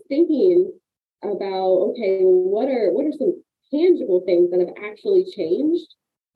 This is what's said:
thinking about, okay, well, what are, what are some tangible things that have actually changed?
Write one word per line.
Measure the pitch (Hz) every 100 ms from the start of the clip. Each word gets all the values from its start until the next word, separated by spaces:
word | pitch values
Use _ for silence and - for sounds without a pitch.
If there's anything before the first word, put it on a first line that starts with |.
| -
thinking | 285 330 269 185 175 196 - _ _ _ _
about, | 202 185 196 190 190 185 214
okay, | 247 196 190
well, | 185 185 185
what | 208 269
are, | 240 190
what | 220 302
are | -
some | 202 - _ _ _
tangible | 285 359 285 208 180
things | 185 175 175
that | 180
have | 175 - 208
actually | 208 214 185
changed? | 185 - 160 208 302 339 - _ _ _ _